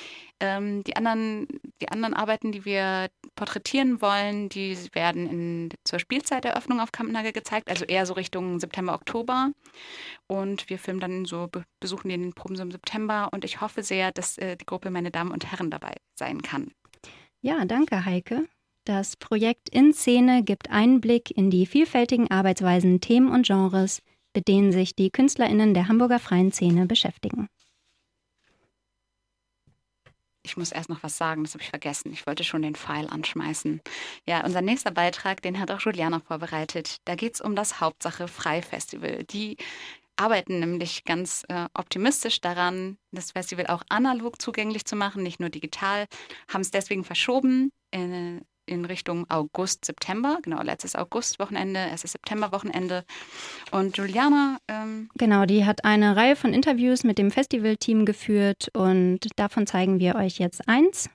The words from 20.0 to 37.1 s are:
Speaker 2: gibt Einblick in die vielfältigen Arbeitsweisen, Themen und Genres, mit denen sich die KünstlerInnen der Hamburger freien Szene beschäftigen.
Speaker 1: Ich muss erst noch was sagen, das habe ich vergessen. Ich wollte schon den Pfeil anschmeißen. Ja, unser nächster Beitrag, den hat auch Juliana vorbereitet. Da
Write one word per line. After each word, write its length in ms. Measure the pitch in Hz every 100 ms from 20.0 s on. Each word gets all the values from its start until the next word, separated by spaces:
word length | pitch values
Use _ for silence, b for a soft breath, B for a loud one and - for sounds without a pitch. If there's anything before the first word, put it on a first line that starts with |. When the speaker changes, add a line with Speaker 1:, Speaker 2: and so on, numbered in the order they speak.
| - 247 247 254
Speaker 2:
gibt 260 | 208 196 -
Einblick 680 | 208 233 262 220 240 -
in 140 | - 190
die 160 | 180
vielfältigen 640 | 185 277 330 247 240 247 233
Arbeitsweisen, 720 | 190 190 180 180 180 180 180
Themen 300 | - 233 254
und 160 | 247 247
Genres, 560 | 196 190 190 190 - - _ _
mit 120 | 202 185
denen 260 | 196 202
sich 220 | 185 185
die 140 | - 190
KünstlerInnen 640 | - 269 - 233 208 214
der 160 | 180 185
Hamburger 300 | 226 247 240
freien 340 | - 180 190
Szene 320 | - 175 170
beschäftigen. 640 | 180 233 170 - - - 202 _ _ _ _ _ _ _ _ _ _ _ _ _ _ _ _ _ _ _ _ _ _ _ _ _ _ _ _ _
Speaker 1:
Ich 160 | - -
muss 120 | 170
erst 200 | - 160
noch 120 | 160
was 140 | 156 -
sagen, 280 | 160 160
das 100 | 156
habe 80 | -
ich 80 | -
vergessen. 420 | 147 143 143 -
Ich 140 | - -
wollte 180 | 151
schon 160 | - 160
den 140 | 156
Pfeil 340 | 156 - 151 156
anschmeißen. 720 | 156 156 165 156 156 156 156 B B B B -
Ja, 160 | 170
unser 160 | - 180
nächster 300 | 185 254 208
Beitrag, 500 | 175 175 - 196 190
den 180 | 185 190
hat 120 | 185
auch 100 | 196
Juliana 400 | 226 185 165 160
vorbereitet. 760 | - 156 165 160 160 170 156 -
Da 80 | -